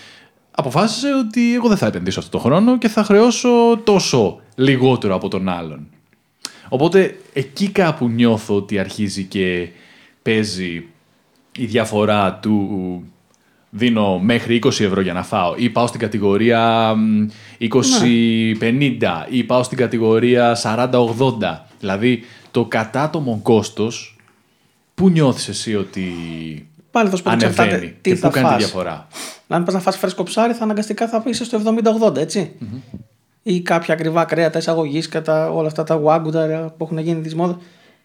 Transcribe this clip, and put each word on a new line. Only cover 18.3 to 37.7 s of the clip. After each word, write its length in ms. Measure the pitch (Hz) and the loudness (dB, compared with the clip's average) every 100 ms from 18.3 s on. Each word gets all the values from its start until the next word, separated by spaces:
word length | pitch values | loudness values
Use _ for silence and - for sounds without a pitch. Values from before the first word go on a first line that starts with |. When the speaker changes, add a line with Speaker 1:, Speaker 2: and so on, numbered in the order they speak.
| 113 113 110 | 2 0 0
Speaker 1:
πενήντα 680 | 117 127 143 113 107 82 - | 0 0 0 0 -2 -4 -4
Speaker 2:
Ναι. 80 | 123 | -4
Speaker 1:
ή 60 | |
«Πάω 200 | 110 123 | 0 0
στην 140 | 123 131 | 0 -2
κατηγορία 800 | 117 117 110 113 120 123 120 117 | -2 0 2 4 4 4 4 2
σαράντα 440 | 113 110 127 123 | -2 -2 2 2
ογδόντα». 680 | 117 113 131 113 90 80 - - | 2 2 0 0 -4 -6 -14 -10
Δηλαδή, 440 | 101 98 120 123 - - - | -6 0 0 0 -4 -20 -4
το 140 | 123 117 | -2 0
κατάτομο 760 | 117 110 135 151 170 131 107 | -2 -2 -2 -4 -4 -4 -2
κόστος, 720 | 120 113 104 - 110 - - _ _ _ _ _ _ _ _ - | 2 2 2 -4 -6 -6 -16 _ _ _ _ _ _ _ _ 2
πού 140 | 190 | 4
νιώθεις 380 | 165 139 110 - | 6 4 2 -6
εσύ 280 | 101 117 104 | -6 -4 -4
ότι 380 | 95 95 92 87 82 82 80 78 - _ _ | -4 -6 -6 -6 -10 -10 -10 -12 -16 _ _
Speaker 2:
Πάλι 180 | 240 208 | 0 2
θα 60 | 185 | 0
σου 80 | |
πω 80 | - | 0
ότι 140 | 117 110 | 2 2
Speaker 1:
ανεβαίνει 220 | - 107 | 2 2
Speaker 2:
εξαρτάται 260 | 92 85 - | 0 -6 -4
τι 80 | 120 | -2
Speaker 1:
και 60 | 120 | 0
Speaker 2:
θα 120 | 143 | 2
Speaker 1:
πού 60 | |
κάνει 120 | 135 151 | 2 2
τη 40 | |
Speaker 2:
φας. 80 | 120 | 2
Speaker 1:
διαφορά; 440 | 101 92 87 78 - - - - - | 0 -2 -6 -8 -14 -16 -16 -16 -4
Speaker 2:
Αν 160 | 165 | -2
πας 100 | 175 | 0
να 60 | 190 | -2
φας 180 | 185 190 | -2 -2
φρέσκο 260 | 190 - | -4 -4
ψάρι, 300 | 180 - 233 | -4 0 0
θα 100 | 233 | 0
αναγκαστικά 440 | 214 208 208 208 233 | -2 -2 -4 -4 -4
θα 160 | 240 240 | -2 -4
είσαι 180 | 220 | -6
στο 120 | 233 214 | -4 -4
εβδομήντα 340 | 214 226 226 | -2 0 2
ογδόντα, 320 | 220 220 135 | 2 2 0
έτσι. 300 | 160 135 120 - | -2 -4 -6 -8
Speaker 1:
Μμμ. 180 | 107 123 - - - _ _ _ | -12 -12 -14 -18 -18 _ _ _
Speaker 2:
Ή 180 | 226 180 | -4 -2
κάποια 320 | 175 170 170 | 0 0 0
ακριβά 320 | 160 160 170 160 | -2 0 0 0
κρέατα 320 | 156 160 160 | 0 0 0
εισαγωγής, 520 | 165 165 151 147 156 | -2 -2 -2 -4 -4
κατά 400 | 165 160 156 160 | -4 0 0 0
όλα 180 | 160 156 | -2 -2
αυτά 160 | 156 | -4
τα 180 | 160 160 | -2 0
wagyu, 280 | 151 160 156 | 2 2 0
τα 420 | 160 156 160 160 160 | -2 -2 -2 -8 -8
που 60 | |
έχουν 140 | 160 160 | -6 -4
γίνει 240 | 160 165 | -4 -4
της 140 | 160 160 | -4 -2
μόδας, 200 | 175 175 - | -2 -4 -12